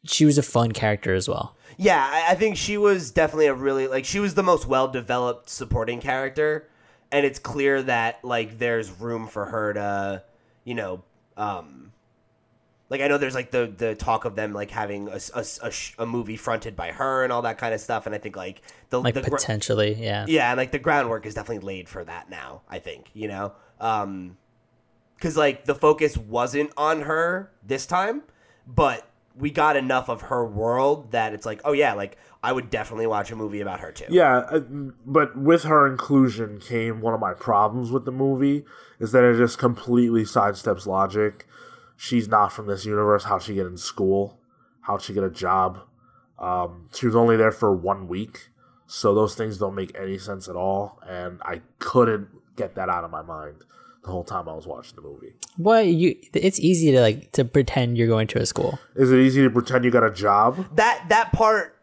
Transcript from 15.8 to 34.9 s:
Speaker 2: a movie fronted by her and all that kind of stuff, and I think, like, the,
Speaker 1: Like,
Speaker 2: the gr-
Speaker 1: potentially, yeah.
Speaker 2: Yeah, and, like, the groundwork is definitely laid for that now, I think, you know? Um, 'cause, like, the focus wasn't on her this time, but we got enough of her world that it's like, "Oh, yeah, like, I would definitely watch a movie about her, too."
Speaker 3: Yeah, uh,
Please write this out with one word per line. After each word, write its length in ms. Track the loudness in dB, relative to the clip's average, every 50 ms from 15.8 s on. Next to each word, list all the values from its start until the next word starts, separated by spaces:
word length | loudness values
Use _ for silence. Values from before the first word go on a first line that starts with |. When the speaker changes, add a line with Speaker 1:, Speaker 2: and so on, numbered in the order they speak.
| -12 -12 -8 -8
Speaker 2:
a 80 | -8
movie 300 | -6 -4 -6 -6 -6 -12
fronted 400 | -8 -4 -4 -4 -4 -4 -8 -10
by 160 | -10 -10 -10 -6
her 320 | -4 -4 -2 0 0 0
and 80 | 0 0
all 100 | -2 -2
that 160 | -4 -6 -4
kind 160 | -4 -4 -4
of 60 | -4
stuff, 260 | -4 -4 -6 -4 -4
and 80 | -6 -10
I 40 | -8
think, 180 | -10 -12 -12
like, 260 | -12 -12 -12 -14 -16 _ -20 -20 -20 _ _
the, 100 | -4 0
Speaker 1:
Like, 140 | 0 0 -2
Speaker 2:
the 80 | -2 -4
gr- 80 | -4 -2
Speaker 1:
potentially, 580 | -2 -2 -2 -4 -4 -2 -2 0 2 2 0 0
yeah. 300 | -4 -4 -4 -4 -4 -2 0
Speaker 2:
Yeah, 220 | 2 2 2 2
and, 80 | 0 -2
like, 120 | -2 -4 -6
the 60 | -4
groundwork 480 | -2 0 0 2 0 0 -4 -6 -6
is 80 | -10 -12
definitely 300 | -12 -8 -8 -10 -8 -8
laid 220 | -10 -12 -12 -12 -14
for 160 | -14 -14 -14
that 240 | -14 -16 -18 -16 _
now, 320 | -16 -16 -16 -16 -18 -20 _ _
I 100 | -16 -14
think, 320 | -12 -14 -16 -16 -18 _ _
you 160 | -10 -10 -8
know? 240 | -8 -8 -8 -10 -10 _ _ _ _ _
Um, 560 | -4 -2 -2 -2 -4 -6 -8 -12 -12 -14 -18 _ _ _ _ _ _ _ _ _ _ _ _ _ _ _ _ _
'cause, 160 | -8 -4 0
like, 280 | 2 2 2 0 -2 -4
the 100 | -6 -4
focus 420 | 2 4 4 4 4 2 -2 -2
wasn't 540 | -4 -10 -4 -2 -2 -2 -2 -2 -2 -4 -4 -4
on 260 | -4 -2 -2 0 -2 -2
her 480 | -4 -2 -2 0 -2 -2 -6 -8 -12 _ _ _
this 220 | -8 -6 -6 -4
time, 360 | -4 -2 -2 -2 -2 -4 -6 -10 _ _ _ _ _ _ _ _
but 400 | -6 0 2 2 2 2 -2 -8 _ _ _ _ _ _ -6
we 120 | -6 -4
got 260 | 0 2 2 4 4
enough 320 | 2 2 2 0 0 0 -2
of 140 | -8 -8 -6
her 220 | -4 -2 -2 -2
world 640 | -2 -4 -2 -2 0 0 2 2 2 2 0 -4 -4 -2
that 220 | -2 0 0 -4
it's 100 | -8 -8
like, 160 | -10 -10 -6 -2
"Oh, 80 | -2 0
yeah, 200 | 2 0 0 -2
like, 240 | -2 -6 -8 -10 _ _ _ -20 _ -4
I 100 | -4 -4
would 180 | -4 -4 -6
definitely 360 | -8 -8 -8 -8 -8 -4 -4
watch 240 | -2 -2 -2 -4 -6
a 60 | -8
movie 240 | -10 -10 -8 -8 -8
about 200 | -8 -8 -10 -10
her, 120 | -12 -14 -16
too." 140 | -16 -10 2
Speaker 3:
Yeah, 300 | 4 6 6 6 6 4
uh, 220 | 2 2 -2 -2 -2 -2 -12 -12 -12 -12